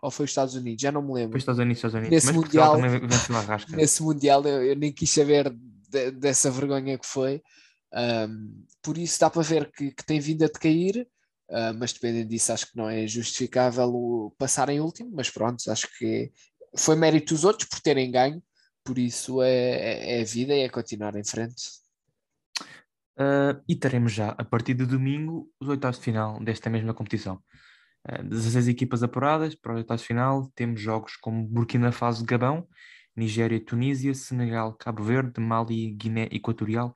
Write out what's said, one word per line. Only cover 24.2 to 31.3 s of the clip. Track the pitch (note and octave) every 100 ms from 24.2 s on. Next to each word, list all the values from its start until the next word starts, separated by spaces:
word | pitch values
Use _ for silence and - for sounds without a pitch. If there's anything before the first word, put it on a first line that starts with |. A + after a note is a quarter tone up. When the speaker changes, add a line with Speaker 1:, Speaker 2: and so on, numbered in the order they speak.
| G#2
Speaker 2:
a | -
partir | A#2+ A#2 B2+
de | B2+ B2
domingo, | C3 C3+ D3 D#3 E3 - -
os | C#3
oitavos | C#3 C3 B2
de |
final | B2 A2 G#2+ A2
desta | A2+ A2 A#2
mesma | A2+ A2
competição. | - G#2+ G#2+ G2 F#2 _ - _ _ _ _
Ah, | - -
dezasseis | - A2+ A2+ B2 B2
equipas | A#2+ B2+ -
apuradas | A#2+ B2 C#3 D#3 D#3
para | - A2+
os | A2+
oitavos | A2+ A#2
de | -
final, | A#2+ C3 C3+ C3+
temos | - A#2+ A2
jogos | G#2+ A2 - -
como | A2+